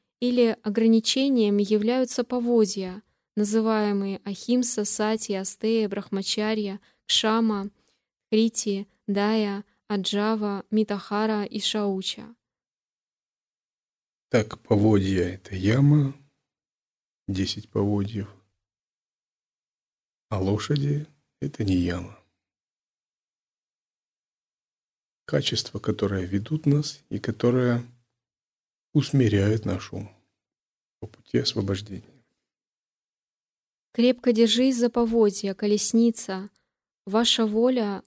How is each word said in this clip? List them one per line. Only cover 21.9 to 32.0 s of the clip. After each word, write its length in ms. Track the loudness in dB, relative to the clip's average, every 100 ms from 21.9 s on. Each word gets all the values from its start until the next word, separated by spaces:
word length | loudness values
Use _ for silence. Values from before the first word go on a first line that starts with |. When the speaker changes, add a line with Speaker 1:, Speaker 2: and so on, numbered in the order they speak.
| -4 -10 -18 _ _ _ _ _ _ _ _ _ _ _ _ _ _ _ _ _ _ _ _ _ _ _ _ _ _ _ _ _ _
Speaker 2:
Качества, 560 | -4 -2 -2 -4 -6 -6
которые 440 | -6 -2 -2 -2
ведут 420 | -2 -4 -2 -2 2
нас 360 | 2 0 -10 _
и 100 | -6
которые 640 | -6 0 2 2 2 0 -4 _ _ _ _ _ _ _ _ _ _
усмиряют 720 | -2 2 2 4 4 2 0
наш 280 | -2 -6 -8
ум 160 | -12 -12 -18 _ _ _ _ _ _ _ _
по 80 | -18
пути 300 | -18 _ -2
освобождения. 840 | -2 -4 -4 -4 -8 -16